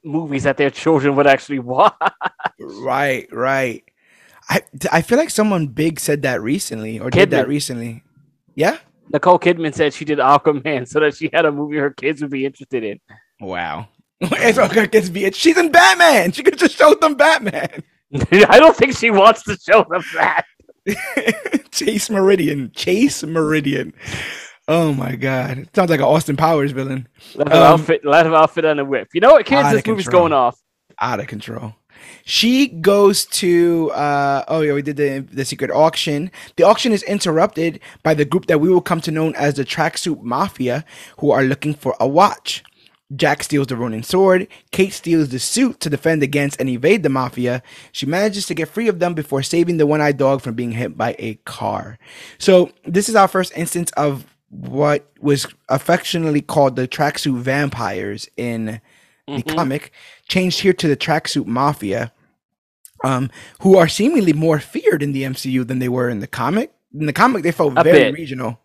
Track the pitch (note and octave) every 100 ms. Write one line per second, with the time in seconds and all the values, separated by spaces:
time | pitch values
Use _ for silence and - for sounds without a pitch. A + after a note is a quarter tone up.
0 | D#3 D3+ D#3 C#3 C#3 C3+ C#3 - D#3+ D#3
1 | C#3+ C#3 C#3+ C#3 - C#3 A#2+ C3+ G3+ -
2 | D#3+ _ D3 _ - _ - G2 B2+ C3
3 | C#3+ B2+ - A2+ B2+ C3+ C3 A2 _ _
4 | _ _ _ _ - D#3+ _ C3+ - D#3+
5 | - A#3+ D#4+ - G#3+ F#3 D3 A2+ D#3+ D#3
6 | - D3 C#3 A#2 A2 D#3 - A2+ A2 A2
7 | A#2+ B2 G3 C3 B2 D3 C#3+ B2 A#2 A2+
8 | _ _ _ _ _ - E3+ D#4+ _ _
9 | _ D3 F3+ F3 F3+ E3+ D#3 D#3 D3+ -
10 | D3+ D3 C3 C#3 D#3 C#3+ B2 C#3 B2 D3+
11 | D3+ C#3+ D#3+ E3 D#3+ C#3+ D3 D3+ C#3+ C3
12 | C3+ D3 D3 C3+ C#3 C3+ C3 B2+ A2 G2+
13 | _ - _ _ G2 F2 E2+ D#2 - _
14 | _ _ F3+ - A#3+ G#3+ F#3 A3 G#3 A3
15 | F3+ E3+ G3 G3 E4 D#4+ E4+ E4+ F#4 F#4
16 | E4+ B3 F3 A#3 C4+ D4 E4+ - D4+ G#4
17 | D#4+ C#4 D4 D#4 G#3 D3+ E3 - - _
18 | _ C#3 - F#3+ G#3 A3 D#4+ - C4+ B3
19 | A3+ G3 G#3 G#3+ - G3 - G#3+ - F3
20 | E3 E3 F3+ D#3+ - _ _ _ - G#3
21 | - - A4 D#5+ B4 - - - C4 G#3+
22 | - G3+ F#3+ F#3+ D3 C#3+ B2+ - - F#3+
23 | C#4 - D#3 D#3+ D3+ D#3 C#3 C#3+ - _
24 | - - - - - _ - E3 D#3+ C3+
25 | C3+ C3 C3+ C3 C#3 C3 D3+ - F3+ D#3
26 | C3+ D#3 D3 C#3 D#3+ D#3 C#3+ C3 C3+ C3+
27 | B2 _ - - C#3+ - C#3 D#3+ D#3 D#3+
28 | D3 D3+ D#3+ D#3+ D#3 - D#3+ D3 C#3 C3
29 | G2 E3+ A#3 D4+ - C#4 C4+ A3 G#3+ G#3+
30 | E3+ F3+ E3+ C#3+ B2 - _ _ _ -
31 | A#2+ A2 - G#2+ A2 A2+ A2 - _ _
32 | - - - - A3+ C4 C#4 E3 F3 G3+
33 | G3+ G3+ - - F3+ E3+ E3+ E3+ D#3+ -
34 | D3 C#3+ C#3 C#3 - D#3+ D3+ C#3+ C#3+ C#3+
35 | C#3+ C3+ C3+ C3 C3 - - C#3 D#3+ -
36 | - D3 F#3 - - - F#3+ A3+ B3+ G3+
37 | - G3+ F3+ D#3 G#3 - E3 - - -
38 | D#3+ D3+ C#3+ F3+ - D#3 D#3+ F3+ - E3
39 | E3 D#3 D#3+ - C#3+ C#3+ C3 - D3+ -
40 | F3+ D3 A#2 B2+ F#3+ - B2 C3 - -
41 | - - C#3+ C3+ C3 C#3 D3+ D3 C3 -
42 | B2+ D3 G3 - - - _ _ _ _
43 | _ C#3 D3+ C#3+ - D3 C3 B2 A#2+ A2
44 | A#2 F#3 F#3+ F#3 - - _ - F#3+ -
45 | E3 E3 C#3+ B2+ - A3+ B3+ - D#3+ C#3+
46 | E3 D#3+ C3+ C#3+ C#3+ - C3 A#2+ D3 G#3+
47 | D#3 C3 B2 B2 B2 B2 _ - - -
48 | C#3 F3 G#3+ G3+ - E3 D#3 - A3+ F3+
49 | F3 E3 D3 C3+ C3 E3+ E3+ E3 D3 D3+
50 | D3 C#3+ C3+ C3+ C3 A2+ A#2+ A2+ A2+ -
51 | A2+ - A2+ G#2+ - - G#2+ G2+ G#2+ A2+
52 | - - - - - F#3 F3 _ - F3
53 | G3+ A3 F#3+ F#3 F#3 - E3+ F3 E3+ -
54 | D3 C#3 - _ _ - B2 C3 D3 D3
55 | _ _ C#3+ C#3+ - _ - C3+ - E3+
56 | - E3+ D#3+ D3 - D#3 C3+ B2+ B2+ -
57 | D3+ - D3 B2 B2+ C3+ D3+ A#2+ G2+ F#2+
58 | G2+ G2+ - - A#2+ A2+ A2 G#2+ _ _
59 | _ _ - C#3 C#3 D#3 C#3 C#3+ - _
60 | - _ - F#3 F#3 - F3+ F3+ D#3+ C#3
61 | - D#3 - C#3+ A2 A#2+ C#3+ C#3+ G2+ G#2
62 | A#2 _ _ _ _ _ _ _ _ _
63 | C3 B2+ C3 - - _ G3 F#3+ E3 -
64 | A#3 E4 F3+ D3+ E3 D3+ - - A4+ D#3+
65 | C#3+ C3+ C3+ B2+ C3+ B2+ B2 B2+ B2+ B2+
66 | B2 A2 - - B2 G3+ D4 _ _ C#3+
67 | D3+ C#3+ B3 A3 D#3+ - D#3 C3+ D#3+ D#3
68 | A2+ D#3 D3+ C3 A#2+ A#2